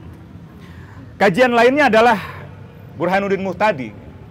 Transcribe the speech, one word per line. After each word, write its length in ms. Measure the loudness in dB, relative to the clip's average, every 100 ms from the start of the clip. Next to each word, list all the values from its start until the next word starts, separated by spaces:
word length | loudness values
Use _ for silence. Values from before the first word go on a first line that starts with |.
| -20 -20 -20 -20 -20 -20 -20 -20 -20 -20 -20 -2
Kajian 320 | 0 2 2
lainnya 400 | 4 2 4 2
adalah 240 | 4 4 2 -4 -16 -18 -20 -20 -20 -20 -8
Burhanuddin 480 | -2 -2 -2 -4 -6
Muhtadi 480 | -2 -2 -2 -8 -14 -20 -20 -20